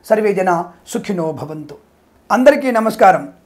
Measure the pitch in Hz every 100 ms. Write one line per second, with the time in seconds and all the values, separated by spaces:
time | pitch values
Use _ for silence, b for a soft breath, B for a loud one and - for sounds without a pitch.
0 | - 220 214 190 185 170 175 B - 233
1 | - 185 160 139 151 156 147 143 _ _
2 | _ _ _ 214 254 294 269 226 220 220
3 | 208 151 - -